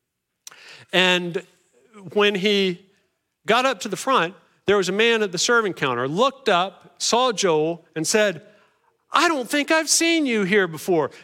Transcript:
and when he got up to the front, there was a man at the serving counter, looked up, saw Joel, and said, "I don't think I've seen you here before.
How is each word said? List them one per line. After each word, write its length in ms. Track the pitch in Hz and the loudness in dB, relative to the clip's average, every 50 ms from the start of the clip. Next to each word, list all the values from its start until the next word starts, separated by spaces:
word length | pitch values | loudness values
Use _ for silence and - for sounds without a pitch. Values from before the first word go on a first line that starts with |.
| _ _ _ _ _ _ _ _ _ - - - - - - - - _ | _ _ _ _ _ _ _ _ _ -20 -20 -20 -20 -20 -20 -20 -12 _
and 500 | - 180 185 180 180 175 180 175 165 190 - _ _ _ _ _ _ _ _ _ _ 208 196 170 | 0 2 2 2 2 0 -2 -4 -8 -8 -10 _ _ _ _ _ _ _ _ _ _ -20 -20 -6
when 240 | - 208 202 208 208 | -2 0 2 2 0
he 500 | 190 180 214 202 202 196 185 175 180 - _ _ _ _ _ _ _ _ _ _ _ _ | 0 0 0 0 2 0 -2 -4 -6 -12 _ _ _ _ _ _ _ _ _ _ _ _
got 200 | 147 214 247 254 | 0 0 2 2
up 140 | 269 247 - | 0 -2 -4
to 60 | - | -8
the 80 | 226 185 | -10 -10
front, 400 | - - 262 262 220 165 170 196 - _ _ _ _ _ | -6 -2 0 0 2 0 -2 -6 -12 _ _ _ _ _
there 100 | - 202 | 0 0
was 140 | 208 185 175 | 2 0 0
a 20 | |
man 320 | 190 202 226 233 233 220 214 | 0 0 2 2 2 0 -2
at 80 | 196 | -4
the 60 | 165 | -4
serving 360 | 170 - - 240 233 220 196 156 | -4 0 2 2 2 0 -2 -4
counter, 320 | - 151 135 123 120 127 | -2 -2 -2 0 -2 -2
looked 440 | 135 151 190 254 269 262 - - 220 | -4 0 0 0 0 -2 -2 -2 0
up, 460 | 190 175 180 196 190 - - 170 _ _ | 2 2 0 -2 -6 -16 -20 -20 _ _
saw 300 | - - - 233 254 254 | -4 -2 0 0 0 0
Joel, 540 | 226 175 196 185 160 151 156 165 170 165 _ _ _ | -2 0 0 2 2 2 0 -2 -4 -8 _ _ _
and 100 | 160 160 | -6 -4
said, 360 | - - 214 214 202 175 147 - - _ _ _ _ _ _ _ _ _ _ _ _ | 0 0 2 0 0 -2 -6 -14 -20 _ _ _ _ _ _ _ _ _ _ _ _
"I 200 | - 269 320 349 | 0 2 2 2
don't 200 | 330 269 240 196 | 0 -2 -2 -2
think 220 | - 294 285 - | -2 -2 0 0
I've 180 | 320 320 320 277 | 0 0 2 0
seen 360 | - - 330 330 330 330 294 | 0 0 2 2 0 0 0
you 180 | 262 233 214 196 | 0 0 0 0
here 240 | 175 208 208 190 | 2 2 2 2
before. 440 | 170 160 151 - - 180 160 143 123 - - | 0 -4 -8 -2 0 0 0 0 -2 -6 -14